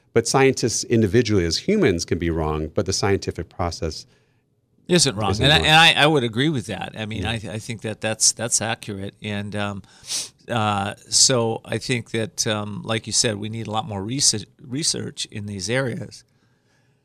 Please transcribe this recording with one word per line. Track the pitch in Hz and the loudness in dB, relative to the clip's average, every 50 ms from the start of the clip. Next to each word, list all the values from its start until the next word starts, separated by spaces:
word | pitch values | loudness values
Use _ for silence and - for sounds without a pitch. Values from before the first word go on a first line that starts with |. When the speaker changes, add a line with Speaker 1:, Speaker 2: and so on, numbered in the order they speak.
| _ _ - | _ _ 0
Speaker 1:
But | 117 113 | 2 2
scientists | - - 135 135 135 123 - 135 117 - - - | 4 4 6 6 6 4 2 0 -2 -2 -2 -2
individually | - 117 113 110 92 92 123 123 107 107 95 85 | 2 4 4 4 4 4 4 4 4 2 2 2
as | 82 80 | 2 0
humans | - - 185 214 220 170 113 85 82 - | -2 0 0 2 4 4 4 2 0 -2
can | - 95 82 | -4 -4 -2
be | 85 82 | -2 -2
wrong, | 80 82 78 78 78 76 78 | 0 0 0 -2 -2 -2 -4
but | 78 - 107 87 | -4 -2 -2 -2
the | 95 - | -2 -2
scientific | - 110 98 98 92 - - - - 85 - | 0 2 2 2 0 0 -4 -8 -8 -10 -10
process | _ - 90 85 - - 85 80 - - - _ _ _ _ _ _ _ _ _ _ _ _ _ _ _ _ | _ -6 -4 -4 -4 -6 -6 -8 -8 -8 -14 _ _ _ _ _ _ _ _ _ _ _ _ _ _ _ _
Speaker 2:
Isn't | - 180 170 - 135 - | 2 2 4 4 2 0
wrong. | 110 107 98 | 0 0 0
Speaker 1:
isn't | 98 110 131 | 0 2 4
Speaker 2:
And | 143 156 | 4 4
I, | |
Speaker 1:
wrong. | - - | 4 6
Speaker 2:
and | 151 156 160 165 160 - - | 6 8 8 8 8 6 6
I, | 143 | 4
I | |
would | 156 160 139 120 | 4 4 4 2
agree | 117 104 120 139 165 | 0 0 0 0 0
with | 156 120 92 | 0 -2 -2
that. | 110 117 - - - - | -4 -6 -8 -8 -8 -8
I | - 110 | -8 -8
mean, | 107 107 - 92 | -6 -6 -4 -4
Speaker 1:
Yeah. | 110 | -4
Speaker 2:
I, | 117 110 107 87 104 | -4 -6 -6 -8 -10
I | 110 | -8
think | - - 113 98 | -8 -10 -10 -8
that | - 110 107 - | -8 -8 -8 -4
that's, | - 110 110 - - - - | -4 -4 -2 0 0 0 0
that's | - 113 120 - - | 0 -2 -2 -2 -2
accurate. | 107 113 117 - - 113 101 95 98 101 - - | -2 -2 -6 -6 -8 -10 -10 -8 -10 -10 -12 -10
And, | 107 107 104 101 104 104 98 | -8 -6 -6 -6 -6 -6 -4
um, | 104 101 101 101 98 - - - - - - - - - - - _ _ | -4 -4 -4 -6 -8 -12 -16 -20 -18 -12 -8 -8 -8 -8 -10 -14 _ _
uh, | - 120 113 107 107 104 101 98 104 - - - - | -4 -2 0 0 0 0 0 -2 -4 -6 -10 -6 0
so | 110 - - - 131 120 117 113 113 - - | 2 4 4 4 4 2 0 0 -2 -6 -6
I | - 117 | -6 -6
think | 110 - - 127 117 113 - | -4 -4 -2 -4 -4 -4 -4
that, | - 113 110 - - - - | -4 -4 -4 -4 -4 -4 -2
um, | 117 107 104 104 104 101 90 90 | -2 -2 -4 -4 -6 -8 -8 -6
like | 107 113 110 - | -4 -4 -4 -4
you | 110 101 | -2 -2
said, | - - 117 104 | 0 0 0 -2
we | 101 107 107 | -4 -6 -8
need | 113 113 110 | -8 -8 -8
a | 107 | -6
lot | 107 110 107 | -6 -6 -6
more | 107 101 95 95 | -6 -6 -6 -6
research, | 113 131 139 135 - 113 104 - - _ _ | -4 -2 0 2 2 2 0 -4 -10 _ _
research | - 131 120 147 165 - - 110 107 - - - - - | -14 -10 -8 -4 -4 -4 -4 -4 -6 -8 -8 -10 -10 -10
in | - 107 101 | -10 -10 -10
these | 104 101 98 90 107 | -10 -8 -8 -4 -2
areas. | 123 135 135 117 107 90 107 - - - - _ _ _ _ _ _ _ _ _ _ _ _ _ _ _ _ | -2 -2 -2 -2 -4 -8 -10 -12 -16 -20 -20 _ _ _ _ _ _ _ _ _ _ _ _ _ _ _ _